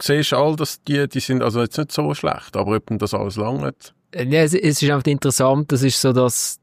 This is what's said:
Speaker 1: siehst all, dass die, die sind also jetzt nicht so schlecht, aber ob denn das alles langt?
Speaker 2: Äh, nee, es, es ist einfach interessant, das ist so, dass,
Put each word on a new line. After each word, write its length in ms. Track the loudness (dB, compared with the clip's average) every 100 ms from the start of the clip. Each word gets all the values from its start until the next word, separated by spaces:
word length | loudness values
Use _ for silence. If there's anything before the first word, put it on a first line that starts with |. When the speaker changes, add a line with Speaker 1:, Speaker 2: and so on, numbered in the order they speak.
Speaker 1:
siehst 320 | 0 0 2
all, 220 | 2 2 0
dass 260 | -4 -6
die, 240 | -4 -2 0
die 100 | -4
sind 240 | -2 0
also 180 | 0 -2
jetzt 160 | -2 -4
nicht 140 | -6
so 220 | -2 -2
schlecht, 420 | -2 -4 -4 -6 -4
aber 220 | -2 -2
ob 80 | -2
denn 140 | -4
das 140 | -2
alles 220 | -4 -4 -4
langt? 580 | -4 -4 -6 -8 -18 _ _
Speaker 2:
Äh, 120 | -8
nee, 140 | 0 2
es, 160 | 2
es 280 | 2 0 2
ist 80 | 2
einfach 220 | 2 0
interessant, 580 | 0 0 2 4 2 2
das 100 | 2
ist 160 | 2 2
so, 140 | 2
dass, 480 | 4 2 0 -6 -8